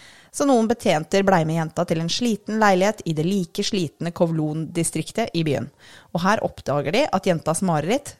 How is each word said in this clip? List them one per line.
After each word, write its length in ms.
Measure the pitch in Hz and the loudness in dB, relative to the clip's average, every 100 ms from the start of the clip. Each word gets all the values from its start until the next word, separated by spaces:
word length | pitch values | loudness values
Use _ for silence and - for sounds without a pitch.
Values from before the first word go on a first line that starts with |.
| - - - | -20 -20 -10
Så 160 | - 285 | -2 2
noen 160 | 240 220 | 4 4
betjenter 600 | 233 214 156 160 196 190 | 0 2 0 2 2 4
ble 140 | 185 | 4
med 140 | 156 165 | 2 0
jenta 260 | 156 - | -2 -2
til 160 | 180 160 | -2 -2
en 80 | 170 | -2
sliten 480 | - 240 202 - 220 | -2 -2 -2 -2 2
leilighet 440 | 208 185 202 208 | 4 4 2 0
i 80 | 170 | -4
det 120 | 151 165 | -2 0
like 380 | 202 175 - 202 | 0 -2 -4 -2
slitne 460 | 196 151 - 165 - | -2 -4 -4 -6 0
Kowloon-distriktet 1160 | 170 160 156 156 160 170 165 160 - - 233 165 | 0 0 -2 -4 -4 -4 -2 -4 -6 -4 -2 -2
i 60 | |
byen. 220 | 160 - 139 - - - - 175 | -2 -2 -6 -12 -20 -20 -8 -2
Og 60 | |
her 160 | 185 226 - | 0 0 -2
oppdager 480 | - - 143 151 208 | -6 -4 -2 0 0
de 60 | |
at 220 | 302 190 190 | 0 0 0
jentas 320 | 165 151 160 | 0 -2 -2
mareritt 520 | 185 156 156 269 - | 0 0 0 -2 -4